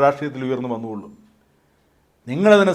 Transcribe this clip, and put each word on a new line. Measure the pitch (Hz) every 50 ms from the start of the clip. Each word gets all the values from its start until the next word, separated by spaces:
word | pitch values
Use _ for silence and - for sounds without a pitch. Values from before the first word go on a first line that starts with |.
| 139
രാഷ്ട്രീയത്തിൽ | 139 139 139 151 147 127 131 131
ഉയർന്നു | 127 131 123 123 123 117
വന്നുകൊള്ളും. | 110 113 113 110 104 95 - - _ _ _ _ _ _ _ _ _ _ _ _ _ _ _ _ _ _ _ _ _ _
നിങ്ങളതിനെ | 117 127 156 196 214 208 202 196 190 175